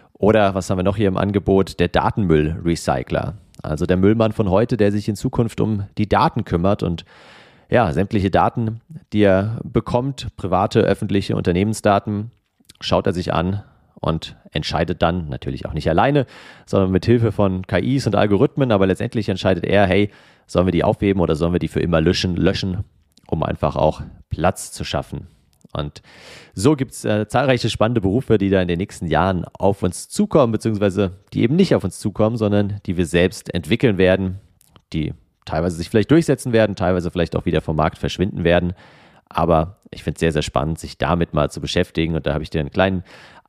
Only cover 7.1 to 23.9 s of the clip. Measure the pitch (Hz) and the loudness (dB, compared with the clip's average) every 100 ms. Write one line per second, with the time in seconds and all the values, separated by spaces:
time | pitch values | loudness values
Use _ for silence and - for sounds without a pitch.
7.1 | - - - - _ _ 120 104 73 98 | -20 -20 -20 -20 _ _ 2 2 0 0
8.1 | 110 92 85 101 - 113 113 - - _ | 0 2 2 2 0 -6 -6 -14 -20 _
9.1 | 104 101 95 107 117 - 120 - 123 135 | 2 4 4 0 -6 -2 -4 0 -2 -2
10.1 | 135 113 - 92 90 101 117 - 98 104 | -6 -12 -10 -2 0 2 2 2 0 -2
11.1 | 101 - 107 95 87 104 107 104 101 - | -2 -2 -2 0 0 0 0 2 0 0
12.1 | 101 113 - _ _ _ - - 90 - | -6 -8 -14 _ _ _ -14 -2 0 0
13.1 | 87 85 - 87 101 - _ _ - - | -2 -2 -2 -2 -4 -8 _ _ -6 -4
14.1 | 80 - - - - - 73 82 87 85 | -4 -6 -18 -10 -8 -4 -2 -2 0 0
15.1 | 90 78 64 - 67 - 76 73 80 123 | 0 -6 -8 -8 -8 -8 -4 0 2 2
16.1 | 143 123 - - - - 101 92 92 - | 2 -2 -8 -20 -20 -4 0 2 0 2
17.1 | 120 117 101 101 92 90 90 120 135 123 | 2 2 0 0 -2 -4 -2 0 -2 0
18.1 | 101 104 98 139 - 131 101 95 92 107 | 0 2 4 2 2 0 4 2 2 -2
19.1 | 120 107 95 104 90 - 95 95 95 104 | -4 -4 -2 0 0 2 2 4 2 0
20.1 | - - _ _ - 92 82 73 - 101 | -4 -20 _ _ 0 2 2 0 0 0
21.1 | 98 82 76 85 87 80 - 82 82 80 | 2 0 0 0 0 -2 -2 0 2 2
22.1 | 92 92 87 92 98 98 90 - _ _ | 2 -2 0 0 0 -4 -6 -8 _ _
23.1 | _ - 80 73 - 78 - 78 | _ -8 -6 -4 -4 -4 0 0